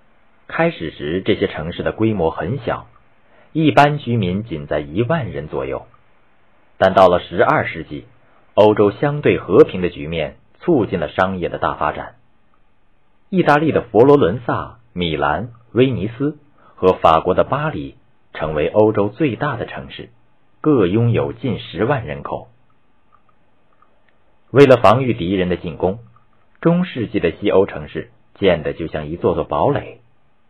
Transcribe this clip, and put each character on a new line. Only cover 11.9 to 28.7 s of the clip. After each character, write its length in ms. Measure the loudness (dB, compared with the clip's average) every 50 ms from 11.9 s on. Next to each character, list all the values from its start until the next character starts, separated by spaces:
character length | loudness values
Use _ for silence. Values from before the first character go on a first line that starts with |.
展。 240 | -4 -6 -10 -14 -18 _ _ _ _ _ _ _ _ _ _ _ _ _ _ _ _ _ _ _ _ _ _ _
意 120 | -2 0
大 140 | 4 4 4
利 160 | 4 2 2
的 100 | 0 0
佛 220 | -2 2 4 6 6
罗 120 | 8 6
伦 240 | 6 4 2 0 -4 -6
萨、 320 | -6 -6 -6 -6 -10 -14 -20 _ _
米 240 | -8 -6 -4 -4 -2
兰、 340 | -2 -2 -2 -2 -2 -6 -10 -14 -20 _ _
威 180 | 0 2 2 2
尼 180 | 0 -4 -6 -8
斯 300 | -6 -6 -6 -6 -6 -8 _ _ _ _ _ _ _
和 160 | 0 2 2 4
法 260 | 4 4 4 4 4
国 140 | 2 2 0
的 100 | 0 0
巴 240 | 0 -2 -4 -4 -6
黎 260 | -6 -8 -10 -12 -16 _ _ _ _ _ _ _
成 220 | -10 -8 -8 -4 -2
为 140 | -2 -2 0
欧 240 | 2 2 2 2
洲 160 | 2 0 -2 -4
最 280 | -2 -4 -4 -4 -2
大 200 | -4 -6 -6 -6
的 100 | -8 -10
城 240 | -10 -12 -14 -14 -14
市， 200 | -16 -18 -18 -20 _ _ _ _ _ _ _ _ _ _
各 260 | 0 2 2 4 2
拥 260 | 2 2 2 2 2
有 200 | 0 0 -2 -4
近 260 | -6 -6 -6 -6 -6 -6
十 260 | -10 -10 -6 -4 -2
万 220 | -2 -2 -4 -4
人 160 | -8 -10 -10
口。 260 | -10 -10 -10 -12 -12 -16 _ _ _ _ _ _ _ _ _ _ _ _ _ _ _ _ _ _ _ _ _ _ _ _ _ _ _ _ _ _ _ _ _ _ _ _ _ _ _ _
为 140 | 6 6 8
了 160 | 8 8 8
防 220 | 6 6 6 4
御 100 | 2 -2
敌 220 | -2 -2 -2 -2 0
人 160 | 0 0 -2
的 60 | -2
进 200 | -4 -6 -10 -6
攻， 220 | -2 -2 -2 -2 -6 -12 -20 -20 _ _ _ _ _ _ _ _ _
中 240 | 0 2 2 2 0
世 200 | -4 -4 -6 -6
纪 140 | -4 -2 -2
的 120 | 0 -2
西 180 | -2 -2 -2 2
欧 160 | 2 2 2
城 200 | 2 -4 -10 -12 -10
市 220 | -10 -12 -12 -12 _ _ _ _ _
建 260 | _ 2 2 2 2
得 100 | -2 -6